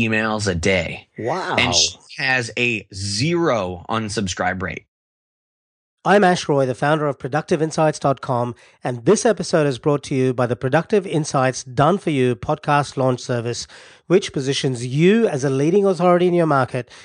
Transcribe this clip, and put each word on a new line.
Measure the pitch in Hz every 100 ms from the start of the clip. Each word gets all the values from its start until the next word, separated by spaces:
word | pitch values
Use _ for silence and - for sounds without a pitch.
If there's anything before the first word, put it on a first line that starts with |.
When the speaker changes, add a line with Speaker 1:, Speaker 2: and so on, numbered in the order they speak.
Speaker 1:
emails | 113 110 110 110 101
a |
day. | 87 98 92 82 - - -
Speaker 2:
Wow. | 110 175 170 139
Speaker 1:
And | 123
she | - - - - -
has | 139 131 113 113
a | 120 110 -
zero | 98 101 101 147 170 170 120 92 90 -
unsubscribe | 110 110 101 98 - 90 92
rate. | 92 69 - _ _ _ _ _ _ _ _ _ _ _
Speaker 2:
I'm | 160 196
Ash | 185 180 -
Roy, | 143 131
the |
founder | 127 147 156 147
of | 131
Productive | 135 143 - 165
insights | 160 147 156 151
dot | 147 135
com, | - 123 120 120 - _
and | 143 123
this | 117 214
episode | 247 196 180 170 147
is | 123
brought | - 143
to | - 135
you | 131
by | 123 123
the | 120
Productive | 131 147 170 214 185
Insights | 156 151 147 131 127
Done | - 123 143 190
For | 180
You | 143 123
podcast | 123 - 151 - 143 139 -
launch | 131 123
service, | - 123 117 117 - - - - _
which | 175 -
positions | 160 135 139 147 123
you | 123 135 170 220 226
as | 143
a | 139
leading | 135 147 202 196
authority | 170 180 175 180
in |
your | 175 160
market | 143 127 131 - -